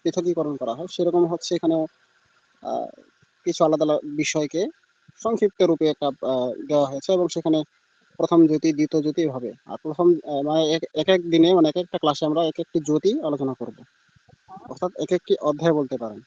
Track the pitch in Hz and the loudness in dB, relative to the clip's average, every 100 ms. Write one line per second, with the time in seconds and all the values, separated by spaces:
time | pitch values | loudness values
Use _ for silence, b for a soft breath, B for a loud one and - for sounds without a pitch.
0 | 170 180 175 165 151 139 120 120 180 - | -2 -2 -2 -2 -4 -4 -6 -6 -8 -2
1 | 175 170 170 170 - 170 165 165 160 _ | 0 2 2 0 -4 -2 0 0 -2 _
2 | _ _ _ _ _ _ - 120 113 - | _ _ _ _ _ _ -8 -6 -8 -14
3 | _ _ _ _ 180 165 160 156 156 151 | _ _ _ _ -6 0 2 2 2 0
4 | 147 147 147 156 147 160 240 _ _ _ | -2 -6 -2 -2 -2 -4 -6 _ _ _
5 | _ _ 226 226 202 _ 180 160 156 147 | _ _ -4 0 0 _ 2 2 0 0
6 | 143 131 120 131 123 - 139 147 135 139 | -4 -4 -2 -2 -2 -6 -2 0 0 -4
7 | - 185 175 175 160 156 156 _ _ _ | 0 0 0 -2 0 0 0 _ _ _
8 | _ - - 170 160 156 160 147 151 160 | _ -6 2 6 6 4 0 0 0 0
9 | 151 151 156 127 117 - - - 156 151 | 0 0 -2 -2 -8 -12 -16 -12 -8 2
10 | 175 165 - 143 147 156 156 165 - 156 | 4 4 0 -4 0 0 0 -2 -2 -2
11 | 156 185 170 165 165 185 156 175 175 175 | 2 2 4 4 6 6 4 0 -6 -2
12 | 156 151 156 151 165 - 160 165 147 151 | -2 0 -2 0 0 -2 -4 -4 0 2
13 | 185 240 160 143 135 127 117 - 120 _ | 2 0 -2 -2 -4 -6 -10 -12 -20 _
14 | _ _ _ _ _ 190 - 170 180 - | _ _ _ _ _ -20 -16 -8 -8 -6
15 | 156 180 - 196 151 147 165 151 135 131 | -4 -4 -2 -2 0 0 0 0 -2 -6
16 | 113 104 | -8 -12